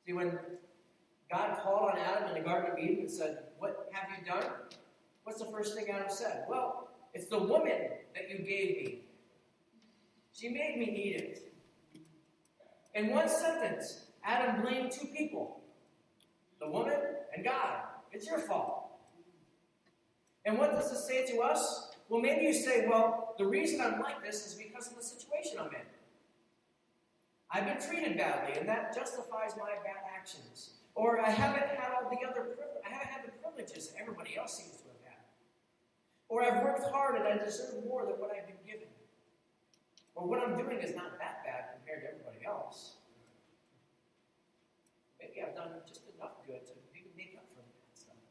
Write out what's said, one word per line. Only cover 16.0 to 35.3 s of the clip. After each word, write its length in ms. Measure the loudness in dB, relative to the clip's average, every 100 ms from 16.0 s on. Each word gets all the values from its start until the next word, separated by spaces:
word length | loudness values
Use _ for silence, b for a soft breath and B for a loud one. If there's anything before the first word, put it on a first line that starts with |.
| _ _ _ _ _ _
the 80 | -4
woman 320 | 0 2 2 2 -2 -8
and 100 | -2
God. 440 | 0 2 2 0 -6 -12 -12
"It's 140 | -10 -2
your 140 | -2
fault." 400 | 0 0 0 -4 -6 -16 -20 -20 -20 -20 -20 _ _ _ _ _ _ _ _ _
And 140 | 0 4
what 140 | 6
does 180 | 6 2
this 160 | 0 0
say 220 | 0 2
to 160 | 2
us? 520 | 4 4 2 -2 -8 -16 0
Well, 100 | 2
maybe 260 | 6 6 6
you 80 |
say, 340 | 6 6 6 8
"Well, 480 | 8 8 6 -2 0
the 80 | 2
reason 340 | 4 2 2
I'm 200 | 2 2
like 240 | -2 -4
this 240 | -6 -6 -8
is 80 | -12
because 320 | -12 -12 -12
of 60 | -10
the 80 |
situation 560 | -12 -12 -6 -4 -4 -6
I'm 120 | -6
in. 160 | -8 -12 -18 -20 _ _ _ _ _ _ _ _ _ _ _ _ _ _
I've 140 | -2 0
been 140 | -2
treated 380 | -2 -2 0 2
badly, 400 | 2 2 0 -2
and 80 | 0
that 280 | 0 0 -4
justifies 600 | -4 -6 -6 -4 -4 -4
my 220 | -6 -4
bad 200 | -4 -6 -8 -10
actions. 640 | -12 -16 -16 -18 -20 -20 -12 4
Or 240 | 6 6
I 80 | 6
haven't 400 | 6 6 4 2 0
had 160 | 0
all 160 | 0 2
the 160 | 0 0
other 280 | -2 -4 -6
privi-, 240 | -8 -8
I 60 | -8
haven't 180 | -8 -6
had 180 | -8 -10
the 40 |
privileges 560 | -10 -10 -8 -12 -10 -12
that 100 | -12
everybody 340 | -10 -10 -8 -6
else 220 | -6 -8
seems 200 | -12 -18
to 60 | -20
have 140 | -20
had. 200 | -20 -20 -20